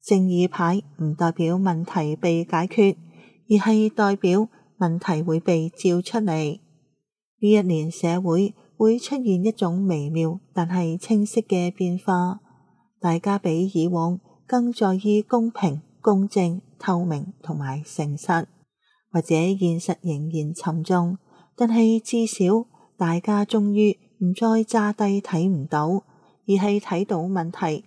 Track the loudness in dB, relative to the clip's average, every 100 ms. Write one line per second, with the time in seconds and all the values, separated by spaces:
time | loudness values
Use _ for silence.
0 | 2 2 4 2 0 0 0 0 -4 -6
1 | -4 0 -2 0 0 0 0 -2 -2 -4
2 | -2 -2 0 0 0 -2 -2 4 2 2
3 | -10 -20 -20 _ _ 2 4 2 2 2
4 | 0 2 2 2 0 _ _ _ -2 0
5 | -2 -2 0 0 2 0 0 -2 0 2
6 | 0 -2 0 0 -2 -6 _ _ _ _
7 | _ _ _ _ 4 4 4 0 -2 -4
8 | -2 0 0 2 0 -4 _ _ 2 2
9 | -2 -4 0 0 0 -2 -2 0 0 -2
10 | -2 -2 -2 -4 _ -4 -2 0 -2 -4
11 | 0 0 2 -2 0 0 -2 -2 -4 -2
12 | 0 0 0 -4 _ _ _ _ _ _
13 | -2 -2 0 -2 0 0 0 0 0 0
14 | -2 -4 _ _ _ 0 0 0 0 0
15 | 2 0 2 0 0 0 -2 -2 -10 _
16 | 2 2 2 0 0 -2 -10 _ -2 -2
17 | -2 -4 -8 -14 -10 -8 -6 -8 -10 -8
18 | -6 -6 -2 -2 -2 _ _ _ _ _
19 | _ -4 0 0 2 0 0 -2 -4 -6
20 | -4 -4 -4 -4 -6 -6 -4 -4 0 0
21 | 0 -4 _ _ _ -2 0 4 4 2
22 | 0 -2 -2 0 2 2 0 _ _ _
23 | -2 0 0 0 0 0 0 2 2 2
24 | _ _ -2 0 0 0 2 0 0 0
25 | 0 0 -2 -2 0 -2 -2 -2 0 -2
26 | _ _ _ _ -2 0 2 -2 -2 -4
27 | -2 -2 -2 -4 -4 -4 -4 -4